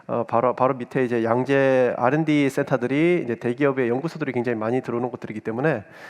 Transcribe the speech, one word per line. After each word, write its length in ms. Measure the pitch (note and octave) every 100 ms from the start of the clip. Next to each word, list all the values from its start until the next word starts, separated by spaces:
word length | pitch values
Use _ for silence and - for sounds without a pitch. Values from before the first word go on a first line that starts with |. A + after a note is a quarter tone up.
| -
어, 160 | A#2+ A2+
바로, 280 | A#2 B2 A2+
바로 180 | B2+
밑에 320 | C3 A#2+ C#3 B2
이제 180 | A#2+
양재 680 | A2+ A#2+ B2+ C#3 C3+ C3 B2 -
알앤디 540 | B2 D3+ D#3 D3 C#3
센터들이 720 | C#3+ C#3 C3 A#2+ C#3 E3+ F3
이제 120 | B2+ A#2
대기업의 520 | B2 B2 C#3+ C3+ A#2+
연구소들이 440 | B2 E3 D#3+ C#3+
굉장히 260 | B2 A#2+ A2+
많이 240 | A2 B2+
들어오는 300 | B2+ A#2 B2
곳들이기 300 | A#2+ - G#2+
때문에, 420 | - A2+ D#3 A#2+ F#2+ -